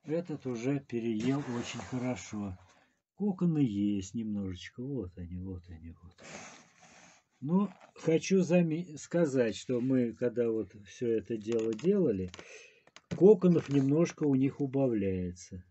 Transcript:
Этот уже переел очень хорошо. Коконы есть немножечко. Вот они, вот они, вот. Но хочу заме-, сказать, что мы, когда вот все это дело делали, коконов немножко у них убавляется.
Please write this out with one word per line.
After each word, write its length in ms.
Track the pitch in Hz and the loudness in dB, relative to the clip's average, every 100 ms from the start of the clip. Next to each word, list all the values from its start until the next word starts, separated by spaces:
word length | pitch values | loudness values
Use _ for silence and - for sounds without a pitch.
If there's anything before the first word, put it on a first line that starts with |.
Этот 420 | 143 165 175 147 131 | -2 -4 -4 -8 -6
уже 340 | 117 123 143 | -4 -2 -2
переел 600 | - 117 117 107 120 139 127 120 | -2 -4 -2 0 0 0 -2 -6
очень 220 | 113 117 | -6 -10
хорошо. 800 | 98 127 127 123 - 107 101 95 - _ _ _ _ _ | -8 -6 -4 -6 -8 -8 -8 -10 -18 _ _ _ _ _
Коконы 420 | 208 185 175 156 | -4 0 2 4
есть 540 | 131 101 101 101 95 | 2 2 0 0 -4
немножечко. 680 | 120 110 101 95 90 - - | -6 -4 -4 -6 -8 -12 -12
Вот 340 | 127 135 90 92 | -8 -6 -8 -10
они, 220 | 87 90 | -10 -8
вот 240 | 95 87 87 | -8 -10 -14
они, 240 | 82 82 82 | -16 -16 -18
вот. 100 | 85 _ - - - - - _ - - - _ _ _ | -20 _ -18 -18 -18 -20 -20 _ -20 -20 -20 _ _ _
Но 320 | 135 185 202 - - | 0 0 0 -6 -20
хочу 480 | - 160 160 - 190 | -4 2 2 4 2
заме-, 540 | 151 180 165 156 180 151 | 4 4 4 0 -6 -12
сказать, 560 | - 175 160 131 117 | -4 0 2 2 0
что 260 | 95 - 123 | -2 -2 0
мы, 320 | 127 131 120 | 2 2 2
когда 380 | - 123 113 117 | 0 -2 0 0
вот 240 | 110 95 107 101 | 0 -4 -10 -20
все 220 | - 120 | -4 0
это 280 | 113 101 113 | 0 -2 -6
дело 360 | 104 113 113 | -2 -2 0
делали, 600 | 110 156 202 156 98 92 - - - - _ _ - _ | 0 0 2 2 0 -4 -10 -20 -20 -20 _ _ -20 _
коконов 580 | - 185 214 185 160 - | 6 8 8 6 4 2
немножко 560 | 143 135 147 170 - | 2 4 2 2 0
у 100 | 151 | 2
них 260 | 135 135 - | 2 2 0
убавляется. 1040 | 143 135 135 110 98 92 90 87 - 92 - | -2 0 2 2 0 -2 -4 -8 -14 -16 -14